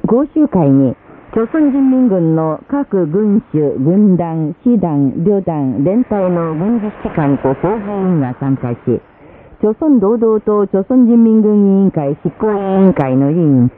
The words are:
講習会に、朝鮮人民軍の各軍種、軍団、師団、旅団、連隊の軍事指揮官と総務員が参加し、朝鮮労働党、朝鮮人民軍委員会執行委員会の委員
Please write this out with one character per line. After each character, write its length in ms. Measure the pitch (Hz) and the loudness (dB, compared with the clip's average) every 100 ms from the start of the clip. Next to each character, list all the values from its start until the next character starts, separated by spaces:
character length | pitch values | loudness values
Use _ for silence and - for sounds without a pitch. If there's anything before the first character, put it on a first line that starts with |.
| - | -2
講 180 | 233 294 | 0 0
習 140 | - 294 | 0 0
会 220 | 190 147 | 2 2
に、 260 | 135 135 - - - - | 4 2 -2 -14 -20 -8
朝 120 | - 226 | -4 -2
鮮 200 | 320 294 | 0 0
人 180 | 269 269 | 2 0
民 160 | 262 254 | 2 2
軍 280 | 190 165 160 | 2 0 0
の 240 | 160 151 - | -2 -6 -6
各 380 | 285 277 196 165 | -6 -2 -2 -2
軍 360 | 175 214 196 - | 0 0 0 -2
種、 260 | 151 143 123 | -2 -2 -2
軍 400 | 135 190 208 175 | 0 2 2 2
団、 380 | 170 160 156 - | -2 -4 -6 -4
師 160 | 247 240 | -2 0
団、 440 | 175 147 139 - | 0 0 -2 0
旅 180 | 170 202 | -2 0
団、 420 | 180 156 135 127 | -2 -4 -4 -2
連 200 | 143 214 247 | 0 0 -2
隊 240 | 208 185 | -2 -2
の 240 | 175 165 156 | -2 -4 -4
軍 240 | 190 240 | -2 -2
事 60 | 208 | -4
指 240 | - - | -8 -8
揮 60 | - | -2
官 220 | 143 139 | -2 0
と 120 | 131 135 | -2 -2
総 160 | 165 220 | -2 -4
務 120 | 202 | -6
員 300 | 202 185 170 | -4 -2 -2
が 140 | 131 123 | -2 -6
参 180 | 139 135 | -4 -4
加 140 | 123 | -4
し、 280 | 117 - 120 - _ - - - - | -8 -4 -4 -6 _ -20 -20 -20 -4
朝 120 | 214 | -4
鮮 260 | 214 311 262 | -2 0 2
労 180 | 190 233 | 2 0
働 260 | 226 214 | 0 0
党、 220 | 214 208 196 | 0 -2 0
朝 160 | 196 | -2
鮮 220 | 190 254 233 | 0 2 4
人 180 | 233 | 4
民 180 | 226 220 | 4 4
軍 380 | 214 214 202 196 | 4 2 4 4
委 20 | |
員 80 | 190 | 2
会 240 | - 143 143 | 0 -4 -4
執 80 | 180 | -6
行 200 | - 214 | -4 -4
委 320 | 202 196 190 190 | -2 -2 2 2
員 80 | |
会 220 | 170 135 131 | 2 0 0
の 160 | 139 | 0
委 40 | 165 | 2
員 340 | 160 135 123 | 2 2 2